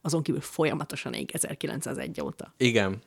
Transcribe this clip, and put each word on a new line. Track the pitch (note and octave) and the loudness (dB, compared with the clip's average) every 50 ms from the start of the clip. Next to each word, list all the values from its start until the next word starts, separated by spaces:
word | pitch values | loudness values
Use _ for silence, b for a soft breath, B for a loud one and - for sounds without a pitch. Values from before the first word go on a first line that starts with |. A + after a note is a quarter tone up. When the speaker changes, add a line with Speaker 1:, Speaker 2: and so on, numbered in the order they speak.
Speaker 1:
azon | - E3+ D#3 E3 | -2 2 2 2
kívül | D3 - - C#3+ | 2 2 0 0
folyamatosan | - - - - D#3 D3+ D#3 D#3 D3 - - C#3 - C3+ A#2 | -2 -2 0 2 2 4 2 0 -2 -4 -6 -6 -6 -4 -4
ég | A2 - - | -4 -4 -4
ezerkilencszázegy | - D#3 - - C#3+ - - - - E3+ - - - - C3+ D#3+ - - | -2 -2 -2 -2 -2 -4 -4 -4 -4 -4 -4 -4 -4 -4 -4 -6 -6 -6
óta. | - - - - - - - | -6 -6 -6 -8 -12 -14 0
Speaker 2:
Igen, | - B2+ A#2+ A2+ A2 G2+ F#2+ F#2+ G#2+ - | 2 4 6 6 6 4 4 2 -2 -6